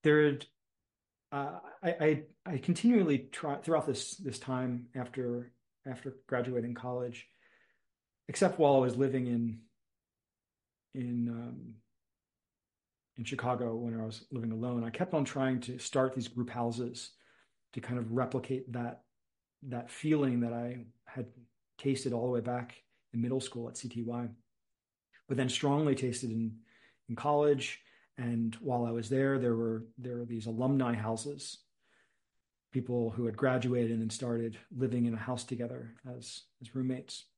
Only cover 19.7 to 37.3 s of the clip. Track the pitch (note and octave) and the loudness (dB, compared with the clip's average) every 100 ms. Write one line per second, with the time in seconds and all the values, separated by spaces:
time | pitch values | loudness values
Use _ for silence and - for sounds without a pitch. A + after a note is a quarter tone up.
19.7 | A#2+ - - D#3 D3+ C#3 A#2+ A#2 A#2 A#2+ | -8 -8 -6 2 4 4 2 0 -2 -4
20.7 | B2 A2 _ - C3 A2 - - _ _ | -8 -12 _ -14 -10 -10 -12 -20 _ _
21.7 | - C#3 C3+ B2 A#2 B2 A#2+ B2 B2 A#2+ | -2 0 0 0 0 0 0 0 -4 -6
22.7 | - _ _ _ A#2 A#2+ C3 B2+ A#2+ A#2 | -16 _ _ _ -2 0 0 -2 -8 -8
23.7 | - B2 A#2 A#2 A#2+ A#2+ A2 _ _ _ | -8 -8 -4 -4 -4 -4 -8 _ _ _
24.7 | _ _ _ _ _ - C3 B2+ - C#3+ | _ _ _ _ _ -2 0 0 2 4
25.7 | C#3+ D3+ C3+ B2+ A2+ A#2+ A2+ A2+ A2 - | 4 4 2 0 -2 -2 -2 -2 -4 -18
26.7 | _ - _ - A2+ D3 D3 D3 C#3+ A2+ | _ -20 _ -8 -2 2 6 6 4 0
27.7 | - - _ _ - A#2+ A#2 A2+ A2+ C#3 | -8 -16 _ _ -6 -2 0 0 -2 -2
28.7 | A#2+ A#2 A#2 G#2+ C3+ C3+ C3+ A#2+ A2+ A2+ | 0 0 -2 0 2 4 2 2 2 0
29.7 | A2+ A#2 - B2 A#2+ A#2+ A#2 A2 A2+ C3 | -2 -6 -12 -8 -6 -6 -6 -4 0 2
30.7 | C#3 B2 A2+ A2 A2+ C#3+ C#3+ - - _ | 4 4 2 0 -2 -4 -8 -12 -14 _
31.7 | _ _ _ _ _ _ _ _ _ _ | _ _ _ _ _ _ _ _ _ _
32.7 | C3 B2 A#2+ A2+ A2 A#2 G#2+ C#3 B2+ B2 | -4 -2 0 0 0 -4 2 2 2 2
33.7 | B2 A2+ A2+ A2+ - B2 A#2 A#2 G#2+ - | 2 2 0 -2 -2 -2 0 -2 -6 -12
34.7 | B2+ B2 A#2+ A#2+ A2+ A2+ B2 - A#2+ A#2 | -2 0 2 2 0 -4 -6 -4 -6 -4
35.7 | B2 A#2 - B2+ B2 A2+ - - _ B2 | -6 -12 -16 -14 -12 -12 -16 -18 _ -8
36.7 | C3 B2+ C3 C3 - - | -4 -2 -2 -8 -16 -16